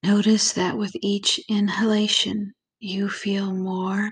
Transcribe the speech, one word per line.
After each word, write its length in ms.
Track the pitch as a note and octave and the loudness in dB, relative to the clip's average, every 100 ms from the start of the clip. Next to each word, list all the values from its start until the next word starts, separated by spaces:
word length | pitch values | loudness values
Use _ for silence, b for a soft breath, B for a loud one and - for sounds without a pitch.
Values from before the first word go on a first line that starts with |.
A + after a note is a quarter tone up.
Notice 480 | E3+ G#3 G#3 G#3+ - | 4 4 6 4 2
that 260 | - F#3 - | 0 -2 -2
with 180 | G#3 - | -4 -4
each 380 | G3+ G3+ G3 - - | -2 -2 0 -2 -2
inhalation, 1040 | G#3 G#3 F3+ A3 G#3+ G#3+ - - G#3+ G3+ - _ _ | 0 2 2 2 2 2 0 0 -2 -6 -10 _ _
you 280 | G#3 F#3+ G3+ | -8 -4 -4
feel 440 | - - G3 G3 | -4 -2 -2 0
more 580 | F#3+ F#3 F#3 F#3 G3 G#3+ | -2 -2 -2 -2 -2 -4